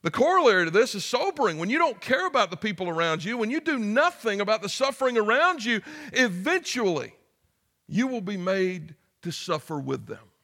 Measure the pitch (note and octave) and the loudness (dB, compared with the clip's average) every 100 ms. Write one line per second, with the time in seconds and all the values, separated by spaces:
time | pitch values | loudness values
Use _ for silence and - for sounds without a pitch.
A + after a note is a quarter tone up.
0 | E3+ - C#4 F#4 D4 F#3+ E3+ F3+ B3 G3+ | -4 2 4 6 6 4 4 4 2 0
1 | - B3 F#4 D#4 A#3 D#3 F3 C#4 E4+ A#3+ | -4 -2 -2 0 -2 0 -2 2 2 0
2 | - B3+ F#4 C#4 G3 F3+ G#3+ F#3+ F3+ D#3+ | -2 0 2 0 0 -2 -6 -4 -4 0
3 | E3 D#3+ D#3 A#3+ A3 D4 D#4 C#4+ G#3+ A3 | 0 0 -2 -4 -2 -2 -2 -2 0 2
4 | E4 F4 A3+ G3+ G3+ A3 G3+ - C#4 - | 2 0 -4 -2 0 -2 -2 -2 -2 0
5 | C4 A#3 G#3+ B3 E4+ F4 A3 A3+ - - | 0 2 4 4 4 2 -2 -2 -4 -16
6 | D4 - B3+ F3+ G#3 F4+ - B3+ G#3 D#3 | -6 0 2 2 0 0 0 -2 0 0
7 | A#2+ - _ _ _ _ _ _ _ D#3+ | -4 -14 _ _ _ _ _ _ _ -2
8 | C4 B3 F#3+ G3+ F3+ F#3+ F#3 F#3 D#3 - | 0 -2 -4 -4 -2 0 0 -2 -10 -18
9 | _ _ E3+ - - D#3 - D#3 C3+ C3+ | _ _ -10 -10 -4 -4 -4 -8 -4 -6
10 | A2 - - _ | -6 -16 -16 _